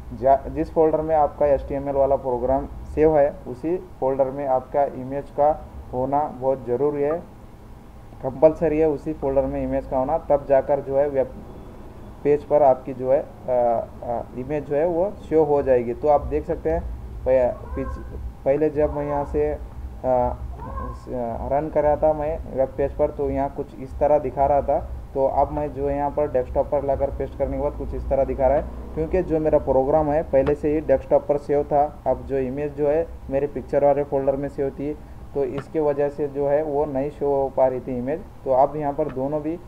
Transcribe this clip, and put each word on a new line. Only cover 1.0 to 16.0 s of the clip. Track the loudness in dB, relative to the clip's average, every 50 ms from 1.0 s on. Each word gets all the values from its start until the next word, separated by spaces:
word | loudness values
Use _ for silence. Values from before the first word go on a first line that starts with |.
में | 0 2 4
आपका | 4 4 2 2 2 4
एचटीएमएल | 4 4 2 0 -2 -6 -4 -4 -2 2
वाला | 2 4 4 2
program | 0 0 -2 -2 0 0 0 0 0 -2 -4 -10 -14 -12 -4 2
save | 4 4 6 6 6
है, | 4 4 2 -4 -10 -12
उसी | -10 -6 -4 -4 -4 -4 -4 -8 -8 -2
folder | 0 0 2 2 2
में | 0 0 -4 -2
आपका | 0 0 0 0 0 0 0 0
image | 0 -2 -6 -8 -6 -6 -6 -8 -4
का | 0 2 4 4 4 0 -4 -14 -14 -14 -12 -8
होना | -4 -4 -2 0 0 0 0 -2 -4 -2
बहुत | 0 0 0 0 -2
ज़रूरी | -2 -2 0 0 0 0 0
है, | 0 0 -2 -4 -6 -12 -18 -20 -20 -20 -20 -20 -20 -20 -20 -20 -20 -20 -20 -20 -18 -18 -14 -8
compulsory | -8 -6 0 4 4 4 4 4 0 0 2 2
है | 2 2
उसी | 0 -2 -4 -8
folder | -6 -4 -2 0 0 0
में | 0 0 -2 -4
image | -4 -2 -2 -4 -4
का | -2 -2 -2
होना। | 0 0 -2 -2
तब | 0 2 0 2 2 4
जाकर | 4 4 4 2 0 -2
जो | 0 0 0
है | 2 2 2
web | 2 0 0 -2 -4 -14 -16 -16 -16 -16 -16 -16 -16 -16 -16 -16 -16 -16 -16 -16 -10 -2 2
page | 2 2 2 2
पर | 2 4 6
आपकी | 8 8 6 4 2 -10 -8
जो | -4 0 2
है, | 2 2
अ, | 2 -2 -12 -10 -4 0 2 2 4 4 2 0 -2 -6 -10 -10
अ, | -6 -6 -6 -6 -6 -8 -10 -10
image | -8 -6 -6 -6 -4
जो | -2 0
है | 0 2
वो | 2 2 0 0 -2
शो | -4 -8 -4 2 4 4 6
हो | 6 4 2
जाएगी। | 4 4 4 4 4 0 -4
तो | 0